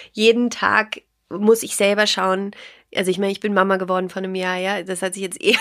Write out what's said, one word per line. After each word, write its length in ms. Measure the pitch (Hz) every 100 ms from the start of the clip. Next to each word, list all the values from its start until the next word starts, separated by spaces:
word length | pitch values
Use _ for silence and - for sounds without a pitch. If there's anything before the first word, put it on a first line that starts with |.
| -
jeden 380 | - 220 233 240
Tag 500 | - - - 214 - - _ _
muss 340 | 180 208 226
ich 140 | - -
selber 300 | 202 202 208
schauen, 460 | - 185 190 196 - - - _
also 160 | - 185
ich 80 | 180
meine, 140 | 196
ich 80 | 196
bin 140 | 214
Mama 220 | 196 196 190
geworden 340 | 185 185 185
vor 120 | 190
einem 120 | 185
Jahr, 240 | 185 185 185
ja, 240 | 190 202
das 180 | 175 180
hat 120 | 190
sich 80 | 190
jetzt 180 | 190 -
eher 180 | - -